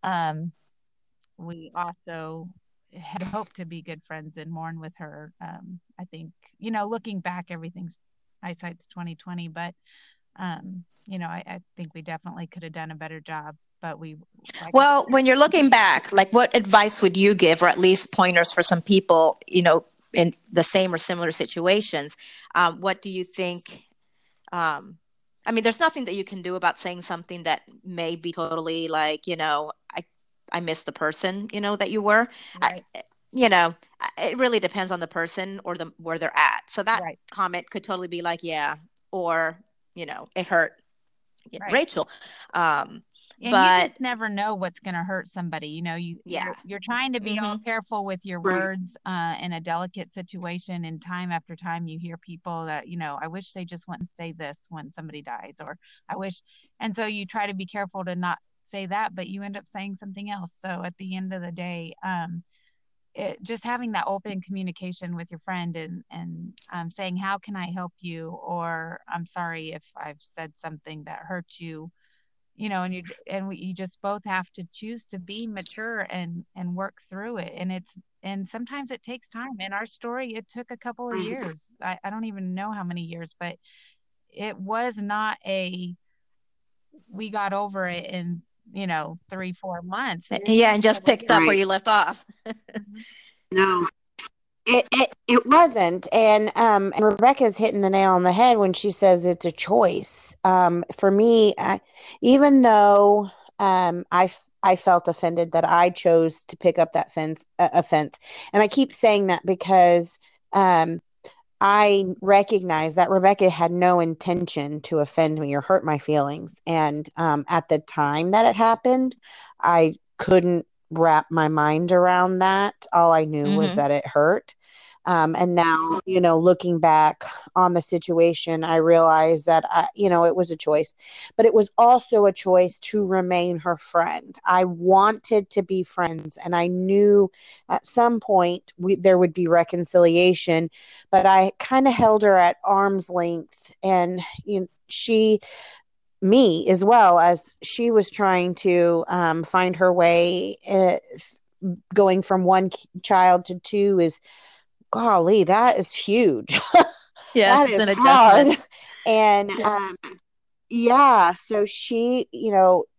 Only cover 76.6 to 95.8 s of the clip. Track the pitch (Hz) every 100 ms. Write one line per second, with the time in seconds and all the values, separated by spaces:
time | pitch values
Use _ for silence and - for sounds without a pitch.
76.6 | 180 180 196 _ _ 190 214 233 165 -
77.6 | 180 185 180 - _ _ 190 196 190 226
78.6 | 240 285 269 254 - 247 _ 226 254 233
79.6 | 190 196 220 - 240 240 262 226 - 233
80.6 | 247 240 247 226 240 196 185 262 202 156
81.6 | _ 233 185 185 196 214 226 196 185 185
82.6 | 208 214 180 175 165 170 165 _ 175 170
83.6 | _ _ _ _ _ _ _ - 208 -
84.6 | 190 220 247 214 202 208 214 - - 190
85.6 | 185 185 180 175 _ _ _ _ _ _
86.6 | _ _ _ _ _ 196 214 208 202 196
87.6 | 208 196 180 175 - 180 175 170 _ _
88.6 | _ - 196 160 151 170 _ 190 185 180
89.6 | 190 175 175 196 262 170 - 190 202 220
90.6 | 233 208 214 - - 220 - 233 160 196
91.6 | 190 190 226 214 165 185 - _ - 220
92.6 | _ 220 208 208 226 - _ _ _ 190
93.6 | 190 185 170 _ _ - - _ _ _
94.6 | - 247 - 247 262 - - 240 240 302
95.6 | 339 233